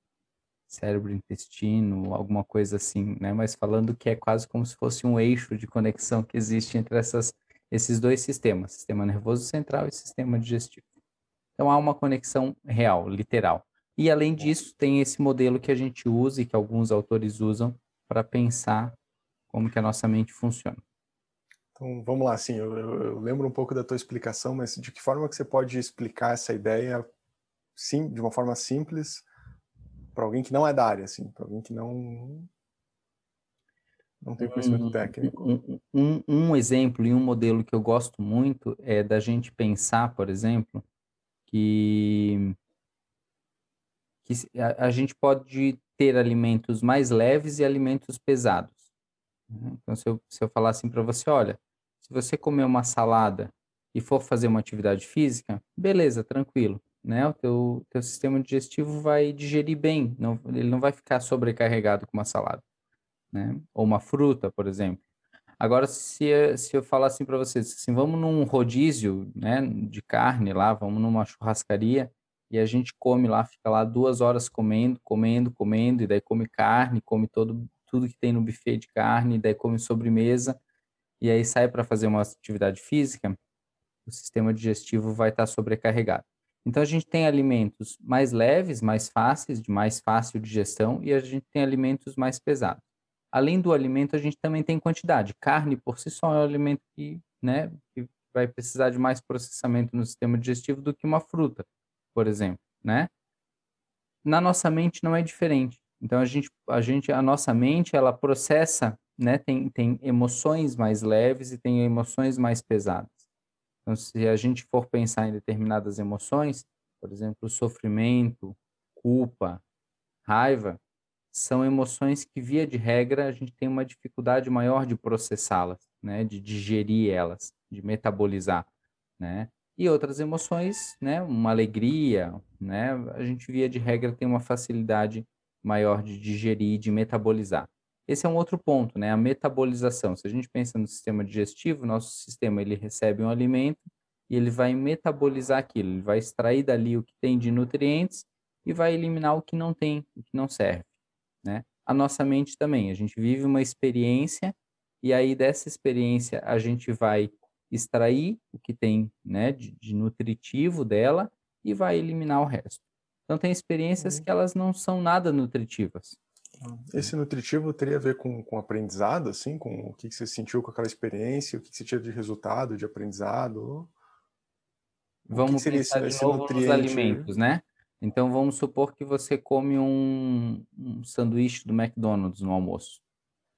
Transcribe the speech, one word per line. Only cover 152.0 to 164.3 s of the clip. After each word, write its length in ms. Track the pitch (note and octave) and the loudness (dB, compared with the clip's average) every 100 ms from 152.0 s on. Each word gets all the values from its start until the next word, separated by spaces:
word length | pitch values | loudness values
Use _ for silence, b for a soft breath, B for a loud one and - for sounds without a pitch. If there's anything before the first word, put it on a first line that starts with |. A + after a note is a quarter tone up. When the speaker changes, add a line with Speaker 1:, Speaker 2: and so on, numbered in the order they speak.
| C#3 - C#3 | 2 0 0
Speaker 1:
mente 320 | C#3 C#3+ - | 2 0 -2
também, 340 | D3+ C#3 G2 | 0 0 0
a 20 | |
gente 260 | F#2+ G#2+ - | -4 -6 -2
vive 240 | A2+ C3 C#3 | 0 2 2
uma 160 | C3+ | 2
experiência 920 | C3 - C3+ A#2+ A#2+ B2+ D3+ - F#3+ - _ _ _ _ | 0 0 0 2 2 2 0 -4 -6 -8 _ _ _ _
e 120 | B2+ | 2
aí 200 | B2+ C3+ | 4 4
dessa 340 | C3 C3 C3+ - | 4 2 2 -6
experiência 760 | - C3+ B2 A#2+ B2 A#2+ - A2 | -4 0 2 2 2 0 -6 0
a 140 | A2+ | 0
gente 320 | A2+ A#2+ B2 | 0 -2 -4
vai 400 | A2+ A2 G#2+ G#2 _ _ _ - | 0 2 2 0 _ _ _ -8
extrair 640 | A#2 - A#2+ A#2 C3 E3 A3 _ | -8 -2 2 4 2 0 -6 _
o 80 | - | -18
que 140 | - | -10
tem, 380 | A#2+ A2+ G#2+ G#2+ _ - | -2 2 2 0 _ -6
né, 260 | F#2+ A#2 | -2 -2
de, 200 | C3+ A2 G2+ | -2 -10 -16
de 140 | A2 G#2 | -6 -2
nutritivo 920 | A2 - A#2 A2 - C3 D#3+ E3+ A#2 | -2 -2 -6 -6 -6 -2 0 0 0
dela 460 | G#2 A#2+ E3 G#3+ _ _ _ G#3+ | 2 4 2 -2 _ _ _ -6
e 80 | |
vai 240 | G3+ F#3 E3+ | -2 0 0
eliminar 440 | E3 E3 D#3 C#3+ | -2 -4 0 0
o 40 | C#3+ | 0
resto. 380 | B2+ - - _ _ _ _ | -4 -8 -18 _ _ _ _
Então, 140 | - D#3 | -6 -2
tem 140 | F3+ | 0
experiências 680 | F3+ - E3 E3 F#3 F#3 D3 | -2 -2 -2 0 -2 -2 -6
Speaker 2:
Uhum. 40 | |
Speaker 1:
que 60 | |
elas 240 | D#3+ | -2